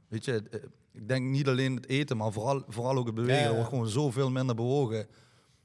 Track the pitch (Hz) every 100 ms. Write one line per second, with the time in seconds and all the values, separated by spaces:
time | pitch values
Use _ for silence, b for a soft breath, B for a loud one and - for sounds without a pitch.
0 | - 110 - 113 104 107 - - _ -
1 | 110 131 127 135 139 127 131 127 - 131
2 | 143 117 110 104 117 139 - 104 123 135
3 | 120 113 120 139 147 113 117 131 113 110
4 | 147 123 135 131 131 113 120 143 123 110
5 | 107 b b b b b